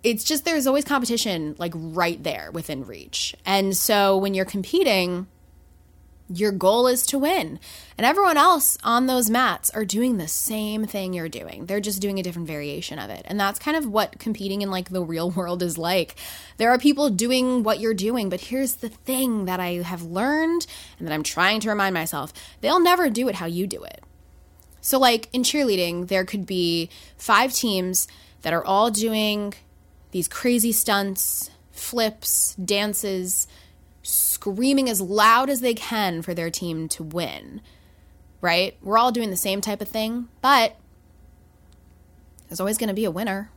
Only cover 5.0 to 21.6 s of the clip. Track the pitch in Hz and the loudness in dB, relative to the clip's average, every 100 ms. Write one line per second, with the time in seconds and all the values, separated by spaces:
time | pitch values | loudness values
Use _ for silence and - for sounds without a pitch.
5 | 180 180 190 _ - - - - _ - | 0 -4 -8 _ -20 -20 -20 -20 _ -20
6 | - - - 175 208 196 185 226 254 247 | -20 -20 -12 -2 0 4 4 6 4 4
7 | - 277 285 370 180 131 - - - - | 0 0 2 2 -2 -8 -14 -20 -18 0
8 | 233 339 392 302 339 330 - - 226 240 | 2 4 4 6 6 6 2 0 2 2
9 | 262 254 220 233 247 175 - 220 202 208 | 4 2 2 2 2 0 -2 -2 -2 0
10 | 254 220 160 - - 220 214 214 214 202 | 2 0 -2 -4 -4 -4 -4 -4 -4 -4
11 | 185 180 165 - - - 170 202 202 196 | -4 -4 -6 -8 -12 -14 -4 -4 -2 -2
12 | 202 196 180 170 165 151 147 143 - 151 | -2 -2 -4 -6 -8 -6 -6 -8 -8 -10
13 | 101 90 - 208 196 208 302 311 269 208 | -10 -12 -8 -2 -2 -2 -2 -2 0 0
14 | 202 - 226 208 196 196 196 185 180 185 | -2 -4 -8 -6 -4 -4 -2 -4 -4 -6
15 | 165 165 175 175 175 180 175 170 165 185 | -4 -4 -2 -2 -4 -2 -4 -2 0 0
16 | 165 - - - - - 226 247 285 277 | 0 -8 -16 -16 -18 0 4 6 4 4
17 | 294 185 240 254 254 254 214 180 220 208 | 2 2 2 2 2 2 2 0 0 0
18 | 202 247 196 180 - 254 269 - 226 - | 0 -2 -2 -4 -4 -4 -2 -4 -8 -10
19 | - 262 262 220 185 180 180 175 175 175 | -6 -2 0 0 -2 -2 -2 -4 -6 -8
20 | 170 175 254 302 320 339 - - - - | -6 -2 0 2 2 0 -2 -14 -20 -12
21 | 170 156 151 - 185 220 | -6 -4 -4 2 2 4